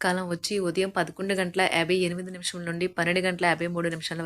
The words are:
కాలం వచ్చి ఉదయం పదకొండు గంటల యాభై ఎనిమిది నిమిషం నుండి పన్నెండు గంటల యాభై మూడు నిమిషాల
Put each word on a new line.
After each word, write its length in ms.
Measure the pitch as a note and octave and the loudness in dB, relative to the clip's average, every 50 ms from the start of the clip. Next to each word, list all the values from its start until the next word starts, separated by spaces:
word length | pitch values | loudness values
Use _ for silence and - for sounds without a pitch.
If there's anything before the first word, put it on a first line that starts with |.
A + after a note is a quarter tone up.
| - | 0
కాలం 220 | F#3+ F3+ F#3 F#3 F3 | 0 0 0 0 -2
వచ్చి 280 | F3 E3+ - - G#3 G3+ F#3+ F3 | -4 -4 -2 -2 -2 0 0 0
ఉదయం 260 | F3 F#3+ F#3+ G3 G3 | 0 0 0 0 0
పదకొండు 400 | F#3+ E3+ D#3+ E3 - F#3+ G3 G3 F#3+ | 0 -2 -2 -2 -6 -2 0 0 0
గంటల 260 | F#3 F3+ E3+ F#3+ F#3+ F3+ | 0 0 2 2 2 4
యాభై 260 | - E3 E3 D#3+ F#3 F#3+ F#3 | 4 2 2 2 2 2 2
ఎనిమిది 280 | F3 F3 F3 F#3 F#3 F#3 | 0 0 -4 -6 -8 -10
నిమిషం 280 | F3+ F3+ - - F3+ F3 | -8 -8 -6 -6 -6 -6
నుండి 220 | E3+ E3+ E3+ F3+ F#3 F3+ - | -4 -2 -2 -2 -2 0 0
పన్నెండు 240 | E3+ E3+ F3 F#3 F3+ | 0 2 2 2 2
గంటల 220 | F#3 F3+ F3 F3+ F3 | 2 0 2 4 4
యాభై 180 | E3 D#3+ E3+ F3 F3 | 4 4 0 -2 -2
మూడు 160 | E3+ E3+ E3+ E3 | -2 -2 -2 -2
నిమిషాల 280 | E3 D#3+ - E3+ E3 E3 | -4 -6 -6 -6 -4 -4